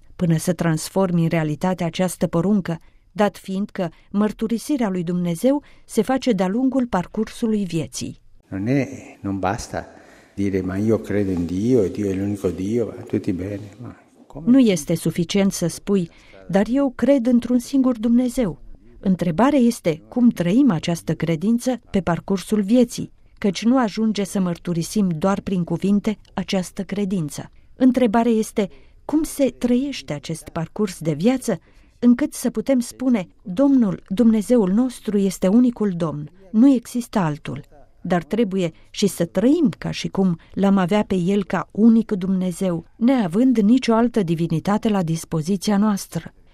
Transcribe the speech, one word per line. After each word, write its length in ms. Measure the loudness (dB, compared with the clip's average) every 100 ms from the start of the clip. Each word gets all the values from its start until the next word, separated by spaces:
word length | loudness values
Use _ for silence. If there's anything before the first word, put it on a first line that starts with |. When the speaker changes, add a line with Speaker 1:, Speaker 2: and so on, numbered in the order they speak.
| -16 -4
Speaker 1:
până 200 | 0 0
să 160 | 0
transformi 720 | -2 0 -2 -2 -2 0 0
în 60 | 0
realitate 560 | 0 -2 -2 -2 -2
această 420 | -4 -2 -4 -2 -2
poruncă, 520 | 0 0 0 -2 -10 -12 _ _
dat 240 | -2 -2 -2
fiind 340 | -10 -6 -6
că 180 | -6 -8 -8 -8
mărturisirea 800 | -2 -2 -2 -4 -4 -4 -2 -2
lui 140 | -4
Dumnezeu 600 | -4 -4 -2 0 0 0 -4 -20
se 180 | -6 -2
face 300 | 0 0 0
de-a 160 | 0 0
lungul 380 | 0 0 0 -2
parcursului 760 | -2 -4 -6 -8 -4 -2 -2
vieții.” 560 | -2 -4 -6 -10 -12 -12 -20 -20 -12
Speaker 2:
Non 180 | -6 0
è, 200 | 0 -2 -8 -18 -12
non 180 | -6 -2
basta 480 | -2 -2 -6 -10 -10 -18 -20 -20 _
dire, 260 | -4 -2 -2
„Ma 160 | -2 -2
io 220 | 0 0
credo 320 | 0 -2 0
in 160 | -2 -2
Dio 360 | -2 2 2
e 80 | 2
Dio 200 | 0 -2
è 40 |
l'unico 400 | -2 -4 -2 -4
Dio, 300 | -4 -4 -2
va 180 | -4 -8
tutti 300 | -6 -4 -2
bene.” 280 | -4 -6 -8 -12 -16
Ma 140 | -18 -18 _ _ _
come? 240 | -8 2
Speaker 1:
Nu 80 | 4
este 360 | 6 2 -2
suficient 580 | -2 -2 -2 -2 2 0
să 140 | 0 -4
spui, 440 | -4 -2 0 -2 -10 -20 -20 -2
„Dar 180 | 0 2
eu 220 | 2 0
cred 320 | 0 2 4 4
într-un 320 | 2 4 -2
singur 400 | 0 2 2 2
Dumnezeu.” 640 | 2 2 2 -2 -2 -4 -14 -20 -20 -6
Întrebarea 580 | 0 0 0 2 4 6
este 440 | 4 2 -2 -4 -4
cum 200 | 2 4
trăim 420 | 4 2 4 4
această 440 | 2 -2 -4 -4
credință 640 | -4 -2 -2 0 0 -2 -4 -2
pe 100 | -2
parcursul 600 | 0 -4 -2 -4 -2 -2
vieții, 540 | 2 4 4 0 -10 _ -20 -4
căci 260 | -4 0
nu 140 | 2 2
ajunge 460 | 0 0 -2 -2
să 160 | -2 -2
mărturisim 680 | -2 -4 -4 -4 -2 0 0
doar 320 | 0 0 -2
prin 240 | -2 -4
cuvinte 540 | -2 -2 0 0 0 -6 -8
această 480 | -8 -4 -4 -4 -8
credință. 680 | -8 -4 -4 -2 -4 -8 -14 -18 -16 2
Întrebarea 560 | 2 4 2 2 2
este 360 | 2 0 -2 -4 -6 -20 -18
cum 180 | -4 -2
se 220 | -2 0 -2 0
trăiește 540 | 0 0 -2 -8 -10
acest 360 | -10 -8 -10 -8
parcurs 500 | -8 -8 -4 -4 -4
de 120 | -4
viață, 460 | 0 0 0 -2 -6 _ _ _ 0
încât 340 | 4 4 2
să 160 | -2 -6
putem 300 | -4 0 0
spune, 460 | 0 -2 0 0 -2 _
„Domnul, 600 | -8 2 4 4 4 0 -6
Dumnezeul 640 | 2 4 4 4 2 4
nostru, 460 | 2 0 -2 -2 0
este 280 | 0 0 2
unicul 420 | 4 4 2 -4
Domn, 400 | -2 -4 -6 -10 -16 -2
nu 220 | 4 6
există 460 | 6 0 -8 -4 0
altul.” 460 | 0 -2 -8 -12 -14 -20 -20 _
Dar 220 | -2 -2
trebuie 480 | 0 -2 0 0 -4 -6 -16
și 160 | -2 -2
să 180 | 0
trăim 440 | -2 0 2 4 2 -2
ca 120 | -8
și 180 | -6 -6
cum 300 | 0 0 -2 -6
l-am 240 | 0 2 2
avea 260 | 2 0
pe 120 | 0
El 300 | -2 0 -2
ca 240 | -2 -4 -6
unic 400 | 2 4 4 2
Dumnezeu, 760 | -4 -2 -2 -2 -2 -2 -4 -8 -2
neavând 640 | 0 2 0 2 2 4
nicio 360 | 4 4 4
altă 280 | 2 2 0
divinitate 640 | 0 0 0 -2 0 0 0
la 140 | 0
dispoziția 720 | -2 -4 -4 -4 -2 -2 0 2
noastră. 580 | 2 0 -4 -10 -10 _ _